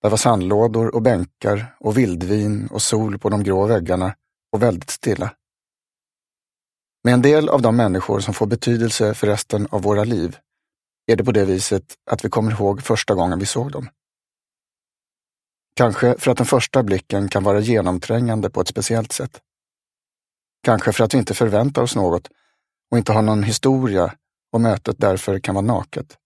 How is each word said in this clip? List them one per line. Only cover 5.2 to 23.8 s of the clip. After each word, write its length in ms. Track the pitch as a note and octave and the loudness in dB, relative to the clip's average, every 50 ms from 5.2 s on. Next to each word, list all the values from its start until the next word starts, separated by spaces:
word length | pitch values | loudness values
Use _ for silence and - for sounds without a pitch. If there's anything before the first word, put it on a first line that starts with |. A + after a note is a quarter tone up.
| - A2 - _ _ _ _ _ _ _ _ _ _ _ _ _ _ _ _ _ _ _ _ _ _ _ _ _ _ _ _ _ _ _ _ _ _ | -4 -8 -10 _ _ _ _ _ _ _ _ _ _ _ _ _ _ _ _ _ _ _ _ _ _ _ _ _ _ _ _ _ _ _ _ _ _
Med 100 | B2 B2 | 2 4
en 80 | B2 | 6
del 280 | B2 C#3+ D3+ D#3 D3+ - | 6 6 6 6 4 2
av 120 | - C3+ | 2 2
de 140 | A#2+ A2+ A2+ | 4 4 4
människor 440 | A#2+ A#2 G#2 F#2 F#2+ - - G#2 G#2 | 4 2 2 0 -2 -2 -2 -4 -4
som 140 | G2 - F#2+ | -2 -4 -2
får 140 | - A2+ | -2 -2
betydelse 680 | G#2 A#2+ A2+ - B2 A#2+ A#2 A#2 A2+ - - A2+ G#2 G#2 | -2 -2 -2 0 -2 0 0 0 -2 0 0 0 0 0
för 140 | - - | 0 0
resten 400 | G#2 G#2 G#2 - _ - G#2 G#2 - | 0 0 0 -2 _ -2 -4 -2 -2
av 100 | - G2+ | -4 -2
våra 220 | F#2 G2+ G#2 G2+ G#2+ | 0 0 2 2 0
liv 340 | A#2 A#2+ F#2+ E2 F2+ - - _ _ _ _ _ _ _ _ _ _ _ _ _ | 0 -2 -2 -2 -4 -6 -10 _ _ _ _ _ _ _ _ _ _ _ _ _
är 80 | - A#2 | 0 2
det 80 | G#2 G#2+ | 2 2
på 80 | - | 2
det 140 | A2 G#2+ G2 | 2 2 2
viset 520 | F#2+ F#2+ F#2 - - G#2 F#2+ - _ - _ _ | 2 0 -2 0 -2 -2 -4 -4 _ -20 _ _
att 200 | - - - - | -6 -6 -4 -4
vi 40 | - | -4
kommer 220 | - A#2 G#2+ A2+ | -2 0 0 0
ihåg 320 | A2 G2+ G#2 G2 G2+ F#2+ - | -2 0 0 -2 -2 -2 -2
första 320 | - A2+ - - - G#2 | -2 -2 -2 0 -2 0
gången 240 | F2+ E2+ F2+ F2+ F2+ | 0 0 0 -2 -2
vi 60 | G2 | -4
såg 260 | F#2+ - - A#2+ - | -4 -4 -4 -6 -6
dem. 180 | C#2 C#2+ B2 - _ _ _ _ _ _ _ _ _ _ _ _ _ _ _ _ _ _ _ _ _ _ _ _ _ _ _ _ _ _ _ _ _ _ _ _ _ | -8 -10 -12 -12 _ _ _ _ _ _ _ _ _ _ _ _ _ _ _ _ _ _ _ _ _ _ _ _ _ _ _ _ _ _ _ _ _ _ _ _ _
Kanske 420 | - B2 A#2 G#2 - C3 B2 B2 - | 2 2 2 2 2 2 2 2 2
för 120 | - C3 | 0 0
att 60 | B2 | 0
den 80 | - B2+ | 0 2
första 380 | - - B2+ - - - C3+ A#2+ | 2 2 0 0 2 0 0 2
blicken 460 | G2+ G2 F#2+ - _ - G2+ G2+ F#2+ | 2 0 -2 -2 _ -4 -2 -2 -2
kan 140 | - G2+ F#2+ | -2 0 0
vara 160 | G#2 G2 G#2 | 2 2 2
genomträngande 880 | G#2+ A#2 A#2+ G#2+ F2+ F2+ F#2 F2+ - - A2+ A#2 B2 A#2 A2 A2 G2 F#2 | 2 2 0 0 0 0 -2 -4 -4 -2 -2 -2 0 -2 -2 -2 -4 -4
på 120 | _ - | _ -4
ett 60 | - | -4
speciellt 440 | - - A2+ G#2 - A2+ A2+ A2 G#2+ | -4 -4 -6 -4 -2 -2 -2 -2 -4
sätt. 300 | - - C3 C3 _ - _ _ _ _ _ _ _ _ _ _ _ _ _ _ _ _ _ _ _ _ _ _ _ _ - | -8 -8 -8 -10 _ -18 _ _ _ _ _ _ _ _ _ _ _ _ _ _ _ _ _ _ _ _ _ _ _ _ 2
Kanske 300 | - A2+ G#2+ - - G2+ | 2 2 2 2 -2 2
för 100 | - A#2 | 2 2
att 100 | G#2 - | 2 4
vi 40 | |
inte 160 | C3+ G#2 - G2 | 0 0 0 0
förväntar 480 | - A#2+ A2 G2+ G#2 A#2+ C#3+ C#3 - | 0 0 2 2 2 0 2 0 0
oss 140 | B2 B2 - | -2 0 0
något 340 | A2+ F#2+ F2+ E2 F2 _ - _ _ _ _ _ _ _ _ _ _ _ _ | 0 0 2 0 -2 _ -8 _ _ _ _ _ _ _ _ _ _ _ _
och 60 | - | -2
inte 160 | A#2+ G#2+ - G#2+ | 0 0 2 2
har 80 | A2 | 2
någon 220 | A2 G#2+ A2 G#2+ G#2 | 2 2 2 0 0
historia 720 | G#2 A2 - - C#3 C3+ C3 | -2 -2 0 2 2 2 2